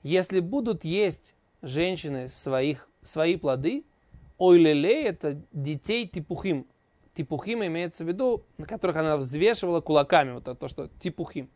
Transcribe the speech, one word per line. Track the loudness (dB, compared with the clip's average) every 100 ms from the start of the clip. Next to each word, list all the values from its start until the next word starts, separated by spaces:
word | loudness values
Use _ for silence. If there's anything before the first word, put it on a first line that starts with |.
Если | 0 0 2 -2
будут | 0 -2 -2 -4
есть | -2 0 0 -2 -16 _ _ _
женщины | -8 -2 -2 -2 -6 -8 -10
своих, | -10 -4 0 0 -2 -10 _
свои | -14 -2 0 0
плоды, | 0 0 -2 -4 -10 _ _ -20 -20 _
ойлелей | 8 8 8 6 2 2
это | 0 -4 -6 -6 -10
детей | -8 -6 -6 -4 -4 -2
типухим. | -8 -8 -6 -2 -4 -4 _ _ _ _
Типухим | -10 -6 -6 -4 -4 -2
имеется | -4 -6 -6 -6
в |
виду, | -2 0 -2 -6 -18
на | -12
которых | -4 -2 0
она | 0 0
взвешивала | -2 2 2 2 0 -2
кулаками, | 2 2 6 4 4
вот | -4
это | -12 -10
то, | -10
что | -10 -12 -8
типухим. | -8 -8 -10 -10 -12